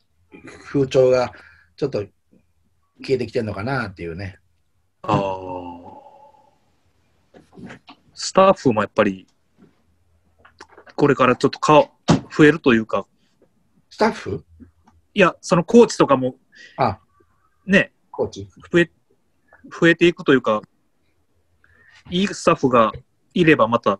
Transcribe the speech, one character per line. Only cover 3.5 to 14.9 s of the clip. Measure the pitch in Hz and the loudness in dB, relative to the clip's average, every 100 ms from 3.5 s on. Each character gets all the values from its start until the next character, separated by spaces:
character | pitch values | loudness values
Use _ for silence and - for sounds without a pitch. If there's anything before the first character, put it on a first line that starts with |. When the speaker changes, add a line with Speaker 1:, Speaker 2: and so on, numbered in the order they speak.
| 95 | -8
Speaker 1:
か | |
な | 113 135 107 | -8 -8 -8
っ | 95 | -12
て | |
い | 85 | -14
う | 82 | -12
ね。 | 98 - _ _ _ _ _ _ | -14 -18 _ _ _ _ _ _
Speaker 2:
あ | - 104 | -4 -4
あ。 | 98 95 92 90 87 90 85 - - - - _ _ _ _ _ _ _ _ _ _ - _ - - - _ - _ | -4 -8 -10 -14 -14 -18 -20 -20 -20 -20 -20 _ _ _ _ _ _ _ _ _ _ -20 _ -20 -20 -20 _ -20 _
ス | - - | -14 -6
タ | - 190 | 2 2
ッ | |
フ | 190 135 | 2 0
も | 107 | -2
や | 101 | -4
っ | |
ぱ | - | -2
り、 | 104 95 _ _ _ _ _ _ _ _ _ _ _ _ _ _ - - - - | -2 -4 _ _ _ _ _ _ _ _ _ _ _ _ _ _ -20 -20 -18 -2
こ | 143 | 0
れ | 131 | 2
か | 127 | 0
ら | 123 | 2
ち | 135 | -2
ょ | |
っ | |
と | - | -2
か-、 | - 147 - _ - - - - | 4 4 4 _ -2 -2 -2 2
増 | 151 | 4
え | |
る | 160 | 4
と | 139 | 2
い | 113 | 0
う | 110 | 0
か。 | 101 - _ _ _ _ _ _ _ _ | -8 -8 _ _ _ _ _ _ _ _
Speaker 1:
ス | - | -2
タ | 220 | -2
ッ | |
フ？ | - - - _ _ - _ _ | -2 -10 -12 _ _ -20 _ _